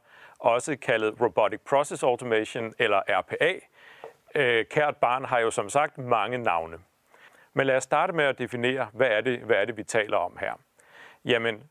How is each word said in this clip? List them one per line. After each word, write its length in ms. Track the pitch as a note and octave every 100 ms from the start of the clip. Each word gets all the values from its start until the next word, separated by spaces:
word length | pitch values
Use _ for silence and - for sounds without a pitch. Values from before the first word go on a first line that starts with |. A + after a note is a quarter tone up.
| _ - - -
også 380 | A#2+ A#2+ D#3 C3+
kaldet 400 | - A2+ A2 G#2+
Robotic 380 | A#2 A#2+ G#2 G#2 -
Process 340 | C#3 C#3+ D#3
Automation, 720 | C#3+ A#2+ B2 A2 A2 B2+ A2+ -
eller 220 | A2+ G2 - F#2+
R 20 |
P 120 | - -
A. 120 | D#3+ G3 - _ - - - - _ D3+
Øh, 300 | B2+ A#2 G#2+
kært 320 | D3+ D3 -
barn 280 | A#2+ B2+ B2
har 140 | B2
jo 120 | A2+
som 180 | A#2 G2+
sagt 280 | C#3 D#3 -
mange 400 | B2 A#2 G2+ B2
navne. 400 | A2 E2+ E2 E2+ _ _ _ _ - _ _
Men 140 | - C3+
lad 100 | C3
os 60 |
starte 300 | - D3+ F#3
med 100 | E3
at 160 | C#3+ B2+
definere, 480 | A#2+ A#2+ A#2+ C3 A2
hvad 140 | A2+ B2+
er 140 | G#2+
det, 180 | A#2+ A#2+
hvad 160 | A2+ G#2
er 100 | G#2+
det, 120 | G#2+
vi 60 |
taler 340 | - A2+ G#2+ G2+
om 200 | F2 -
her? 140 | G2 - _ _ _ - - - B2
Jamen, 380 | A#2 A2+ A2 C#3